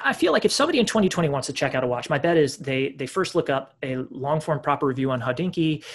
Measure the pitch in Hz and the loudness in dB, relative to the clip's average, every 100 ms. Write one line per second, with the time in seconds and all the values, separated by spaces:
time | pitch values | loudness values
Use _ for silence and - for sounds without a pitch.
0 | 269 - 330 247 - - 302 302 220 214 | -2 2 2 4 4 2 2 4 2 2
1 | 190 - 160 139 - 127 139 131 127 123 | 2 2 0 0 -4 -2 0 0 0 -2
2 | - 143 170 170 143 - 139 131 135 143 | 0 0 4 4 4 0 -4 -2 -2 -4
3 | 131 196 170 170 156 135 135 - 135 127 | -6 -4 0 0 0 -2 -2 -10 -6 -6
4 | 135 - 139 156 165 143 147 139 139 127 | -6 -6 -2 -2 -2 -2 0 0 0 0
5 | 131 127 127 127 180 175 160 151 - | -2 -2 -2 -2 -2 0 0 -2 -6